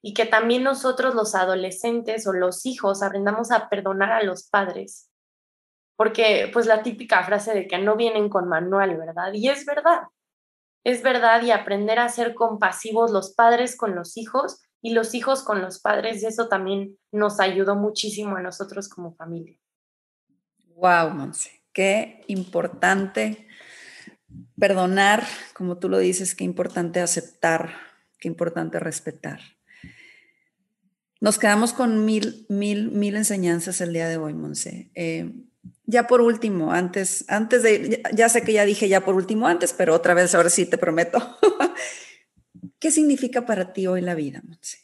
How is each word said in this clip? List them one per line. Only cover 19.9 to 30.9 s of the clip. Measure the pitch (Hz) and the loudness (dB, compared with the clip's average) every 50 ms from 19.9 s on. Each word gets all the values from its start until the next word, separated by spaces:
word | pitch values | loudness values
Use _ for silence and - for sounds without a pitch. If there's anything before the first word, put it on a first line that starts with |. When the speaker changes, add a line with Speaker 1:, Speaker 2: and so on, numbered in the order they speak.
| _ _ _ _ _ _ _ _ _ _ _ _ _ _ _ _ | _ _ _ _ _ _ _ _ _ _ _ _ _ _ _ _
Speaker 2:
Guau, | 170 170 180 180 175 170 165 160 | _ 0 4 4 4 4 4 0
Monse, | 151 147 135 139 156 - - - _ _ _ _ | -2 -6 -8 -8 -8 -10 -10 -10 _ _ _ _
qué | _ - 185 196 196 214 226 226 - - - - | _ 0 2 2 2 0 -2 -4 -12 -20 -10 -6
importante | 202 190 185 - - 170 170 175 - - - 185 190 196 196 190 - 220 220 220 214 - - _ - - - - - - - - - - - - _ _ _ _ - - - _ _ - | -6 -6 -6 -4 -4 -4 -4 -4 -4 0 0 2 2 2 -2 -4 -2 -4 -4 -4 -4 -8 -14 _ -20 -20 -20 -20 -20 -20 -20 -20 -20 -20 -20 -20 _ _ _ _ -20 -20 -20 _ _ 0
perdonar, | 202 196 202 185 180 180 190 196 196 202 208 220 - - - - - - | 0 2 2 2 2 2 2 4 4 4 4 2 0 -6 -12 -14 -16 -18
como | - - 185 180 175 175 | -12 -8 -6 -6 -6 -4
tú | 180 185 | -2 0
lo | 185 190 | 2 2
dices, | 185 180 185 185 190 185 - | 2 2 0 0 -4 -6 -6
qué | - 185 | -4 -6
importante | - 180 175 180 180 - 180 175 170 170 180 | -6 -2 -4 -4 -4 -2 -4 -4 -2 -2 -2
aceptar, | 175 170 - 170 - - _ _ - 165 165 160 165 165 - - - - _ _ _ _ _ _ | -2 0 -2 -4 -6 -10 _ _ 0 2 2 0 -2 -6 -10 -16 -20 -20 _ _ _ _ _ _
qué | - 175 | -10 -10
importante | 165 170 175 170 165 170 165 160 160 170 | -6 -4 -4 -4 -4 -6 -6 -4 -6 -6
respetar. | 170 165 156 - - 160 - - - 156 - - - - _ _ _ _ - - - 87 - _ - - - _ _ _ _ _ _ _ _ _ _ _ _ _ _ _ | -6 -6 -8 -8 -10 -10 -14 -10 -12 -12 -12 -14 -18 -20 _ _ _ _ -20 -20 -20 -20 -20 _ -20 -20 -20 _ _ _ _ _ _ _ _ _ _ _ _ _ _ _